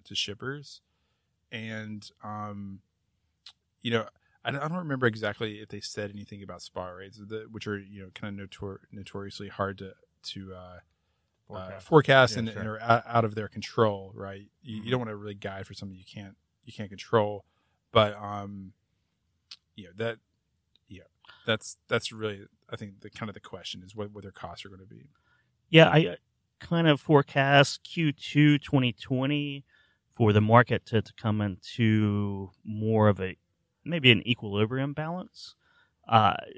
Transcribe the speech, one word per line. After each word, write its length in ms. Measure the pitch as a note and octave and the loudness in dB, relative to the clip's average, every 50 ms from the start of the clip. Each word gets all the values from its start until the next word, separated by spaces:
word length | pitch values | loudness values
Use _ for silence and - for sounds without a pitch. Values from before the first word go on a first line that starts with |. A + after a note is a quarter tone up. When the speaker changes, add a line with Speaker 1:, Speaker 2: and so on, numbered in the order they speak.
| _ | _
Speaker 1:
to 120 | - - | -10 -8
shippers. 680 | - - G2+ G2+ - A#2 C3 C#3+ D3 C#3+ - - - _ _ _ _ _ _ _ _ _ _ _ _ _ _ | -6 -6 -6 -8 -10 -10 -10 -10 -10 -14 -18 -20 -20 _ _ _ _ _ _ _ _ _ _ _ _ _ _
And, 580 | B2 A2+ A2+ A2 A2 A2 G#2+ G#2+ G#2+ G#2 G2+ - - _ - | -14 -12 -10 -10 -10 -10 -10 -12 -12 -14 -16 -20 -20 _ -14
um, 560 | G#2 G#2+ G#2 G#2 G#2 G2+ G2+ G2+ G2 G2 F#2+ _ _ _ _ _ _ _ _ _ _ _ _ - - - _ _ _ _ _ | -12 -12 -10 -10 -10 -10 -12 -12 -12 -14 -16 _ _ _ _ _ _ _ _ _ _ _ _ -20 -20 -20 _ _ _ _ _
you 100 | - A#2+ | -6 -4
know, 140 | A#2 A2+ A2 - - _ _ _ _ _ - | -2 -2 -4 -6 -12 _ _ _ _ _ -8
I 60 | - | -6
don't, 100 | C3+ C#3 | -6 -6
I 60 | D3 D#3 | -6 -6
don't 80 | F3 | -6
remember 300 | F3+ E3+ D3 C3+ B2+ B2+ | -8 -6 -6 -2 0 0
exactly 520 | A#2 G#2+ A2 G#2+ G#2 G2+ - A#2 G#2+ G#2 G#2+ | 0 0 -2 -4 -6 -4 -6 -8 -8 -8 -12
if 100 | G#2+ - | -14 -16
they 120 | G#2 G2+ | -14 -14
said 280 | - - - A2 G#2 G2+ | -14 -12 -8 -8 -8 -8
anything 320 | G2+ G#2 G2+ - G#2 G2+ | -10 -14 -16 -16 -16 -16
about 200 | G2 G2+ F2+ F2 | -16 -16 -16 -18
spot 340 | - - - F#2 F2+ F2+ F2+ | -18 -14 -12 -12 -12 -12 -14
rates, 220 | F#2 G2 G2 G#2+ | -16 -18 -20 -20
the, 300 | G#2+ G#2 G#2 A2 A2 A2 A2 | -20 -16 -14 -12 -12 -12 -14
which 160 | A2 G#2+ - | -16 -12 -8
are, 100 | G#2+ G#2 | -8 -8
you 260 | G2 G2 G2 G2+ G2 F#2+ | -8 -10 -14 -18 -18 -18
know, 60 | F#2 - | -18 -16
kinda 320 | - A2 G#2 G2+ G2+ G2 | -14 -12 -12 -10 -12 -14
notor-, 340 | F#2 - - G#2 G2 F#2+ - _ _ - | -16 -14 -12 -12 -12 -12 -14 _ _ -18
notoriously 560 | G#2 F#2+ - - G2 G2 G2 - - G#2 F#2+ | -18 -16 -14 -12 -12 -12 -12 -14 -14 -16 -10
hard 280 | - - G2 G2 F#2+ F#2+ | -6 -4 -4 -4 -4 -8
to, 140 | G2 F#2+ - _ _ _ _ _ - | -14 -18 -18 _ _ _ _ _ -16
to, 300 | - - G2 F#2+ F#2+ F#2 | -16 -14 -14 -14 -16 -16
uh, 40 | |
uh, 220 | F#2 F2+ F2+ F2+ F2 - _ _ _ _ _ _ _ _ _ _ _ _ | -18 -18 -20 -20 -20 -20 _ _ _ _ _ _ _ _ _ _ _ _
Speaker 2:
Forecast. 400 | - G#2 G2 F#2 F#2 G2 F#2+ - | -16 -14 -14 -12 -12 -14 -16 0
Speaker 1:
forecast 460 | - E3 D3 - - C3+ C3+ B2+ A2+ G#2 | 4 4 6 6 6 6 6 6 4 2
Speaker 2:
Yeah, 60 | B2 | -2
Speaker 1:
and, 100 | A2+ A2+ | -6 -6
Speaker 2:
sure. 100 | G#2 G2+ | -6 -8
Speaker 1:
and 100 | G#2 G#2+ | -8 -8
are 100 | G#2+ A2 | -10 -4
o-, 280 | A2+ A#2 A#2 A#2 - - | 2 2 2 2 2 0
out 160 | A#2 A#2 A2+ | 2 2 2
of 100 | G#2 G#2 | 2 -2
their 120 | A2 G#2 - | -6 -8 -8
control, 600 | - G#2 - - - B2 A2+ G#2+ G2+ G2 F#2+ F#2+ - | -10 -12 -12 -6 0 0 2 2 0 -4 -10 -14 -14
right? 340 | - G2 G2 G2 G2 G#2 - _ _ | -14 -12 -12 -14 -14 -18 -20 _ _
You, 140 | - B2 G#2+ | -18 -14 -14
you 60 | G#2+ | -12
Speaker 2:
Mm-hmm. 80 | A2 A#2+ | -4 -4
Speaker 1:
don't 80 | B2+ B2+ | -4 -4
wanna 160 | A#2 A2 G#2 | -4 -6 -10
really 160 | G2+ G#2 G#2 G2+ | -12 -12 -14 -12
guide 340 | G2+ - G2 F#2+ G2 F#2+ | -10 -10 -10 -10 -12 -14
for 60 | - G2+ | -14 -16
something 240 | - G#2 G2 F#2+ | -14 -14 -14 -16
you 80 | F#2 F#2 | -18 -20
can't, 320 | - - G#2+ G2+ F#2+ - _ _ _ _ _ _ | -20 -18 -18 -18 -18 -20 _ _ _ _ _ _
you 80 | A#2 | -18
can't 180 | - - G#2+ G2 | -14 -14 -14 -12
control. 540 | G2+ - - - A#2 A2 G#2 G#2 G#2 G2 - _ _ _ _ _ _ _ _ _ | -14 -16 -4 0 2 2 2 0 -4 -10 -14 _ _ _ _ _ _ _ _ _
But, 240 | - A2+ G#2+ G#2 G2+ | 4 4 4 4 0
um, 560 | G#2 G#2 G2+ G#2 G#2 G2+ G2+ G2+ G2 F#2+ F#2+ - _ _ _ _ _ _ _ _ _ _ _ _ _ _ - - - _ _ _ | -6 -10 -8 -8 -8 -10 -10 -12 -14 -16 -16 -20 _ _ _ _ _ _ _ _ _ _ _ _ _ _ -20 -20 -20 _ _ _
you 100 | G#2+ F#2 | -20 -20
know, 60 | E2+ F2 | -14 -10
that, 200 | G#2 A2+ A#2 A2+ G#2+ _ _ _ _ _ _ _ _ _ _ _ _ _ | -6 -6 -6 -6 -8 _ _ _ _ _ _ _ _ _ _ _ _ _
yeah, 160 | - F#2+ - - _ _ _ _ - - _ _ | -20 -20 -20 -20 _ _ _ _ -20 -20 _ _
that's, 320 | A#2+ A2 - - - - - _ | -2 -2 -2 -4 -10 -18 -16 _
that's 240 | - A#2+ A2+ - - | -4 -2 -2 -2 -6
really, 340 | A#2 A2 A2 G#2+ G2+ G2 F#2+ - _ _ _ - | -8 -6 -6 -6 -6 -10 -14 -20 _ _ _ -16
I 60 | A2+ | -14
think, 260 | - G#2+ G2+ G2 G2+ | -14 -14 -16 -16 _
the 80 | - G#2 | -20 -20
kind 200 | - - A#2 G#2 | -12 -10 -10 -10
of 40 | F2+ | -10
the 80 | G#2 | -12
question 420 | - - G2 F2+ E2+ - - F#2+ F#2 | -16 -18 -16 -16 -14 -14 -16 -16 -18
is 120 | F#2 G#2 | -14 -12
what, 160 | G#2+ G#2 G#2 | -12 -12 -10
what 120 | G#2 G#2 G2 | -12 -16 -18
their 80 | G2 | -18
costs 340 | - - - - - - - | -16 -16 -16 -16 -14 -16 -18
are 40 | G2 | -20
gonna 160 | F#2+ F2+ F#2+ | -20 -20 -20
be. 240 | - A2 A2+ - _ _ _ _ _ _ _ _ _ _ _ _ _ | -20 -20 -20 -20 _ _ _ _ _ _ _ _ _ _ _ _ _
Speaker 3:
Yeah, 200 | E3 D#3+ D#3+ - | 10 10 10 10
I, 160 | D3+ D#3 E3+ | 8 6 4
uh, 100 | F3 E3+ - _ _ _ _ _ _ _ _ | 2 -2 -8 _ _ _ _ _ _ _ _
kind 280 | - - E3+ E3 E3 | -6 -2 0 4 4
of 120 | D#3 D3 C3 | 4 4 4
forecast 840 | - - D3+ C#3 - - - C#3+ C3+ C#3 C#3+ C#3 C#3+ - - - - | 4 4 4 4 4 2 0 0 4 6 8 6 6 6 2 -6 -12
Q 280 | - - F3 D#3+ D3 | -10 -4 -2 -2 -2
two 460 | C#3 - - - - D3 D3+ D3 D3 | -2 -4 -8 0 4 6 8 8 6
twenty 340 | C#3+ - - D3 C3+ B2+ A#2+ | 4 2 0 0 2 2 0
twenty 720 | - - - - C3+ B2+ C3+ C#3+ D3 C#3+ D3 C#3+ C#3 C#3 - _ _ _ _ _ _ _ _ _ _ | -2 -6 -8 -6 -4 -2 -2 -2 -2 -4 -4 -6 -8 -10 -14 _ _ _ _ _ _ _ _ _ _
for 180 | - A2+ G#2+ G2+ | 2 4 6 6
the 80 | G#2+ | 6
market 440 | G#2+ G#2+ A#2 A#2+ A#2+ - A#2 G2 - | 6 8 8 8 8 6 2 -2 -2
to, 140 | - A#2 G#2+ | 0 0 0
to 120 | - - - | 0 -2 -6
come 280 | - - G#2+ G#2 G#2+ | -6 -2 -2 0 0
into 1080 | G#2 G2+ F2+ - - - - - A2+ A2 A2 G#2+ G#2+ G#2 G#2 G#2 G2+ G2+ G2 G2 G2 F#2 - _ - | -2 -2 -4 -8 -12 -10 -2 2 4 4 4 4 4 2 2 0 -2 -4 -6 -8 -12 -14 -16 _ -12
more 460 | A2+ G#2 G#2+ G#2+ A2 A2 A2 G#2+ G#2 | -10 -8 -4 -2 0 2 4 4 4
of 120 | F#2+ F#2+ | 4 2
a, 160 | F#2+ F#2 - - _ _ _ _ _ _ _ _ - | -2 -8 -10 -12 _ _ _ _ _ _ _ _ -8
maybe 260 | D3 F3 E3 C3 B2+ | -6 -4 4 6 6
an 160 | A2+ E2+ - | 6 6 4
equilibrium 680 | A#2 A#2+ - A2+ G2+ G2 G#2 A2 G#2+ B2+ C3+ C#3 D3 C#3+ | -2 -4 -4 -4 -4 -2 0 0 0 -2 -4 -6 -6 -6
balance. 600 | D3+ D#3 D#3+ F3 F#3 - - _ - - - - _ _ _ _ _ _ _ _ _ _ - | -8 -8 -8 -8 -10 -12 -16 _ -20 -20 -20 -20 _ _ _ _ _ _ _ _ _ _ 2
Uh, 240 | A2+ A2 G#2+ F#2+ - - - - - | 4 6 6 4 2 -2 -6 -14 -18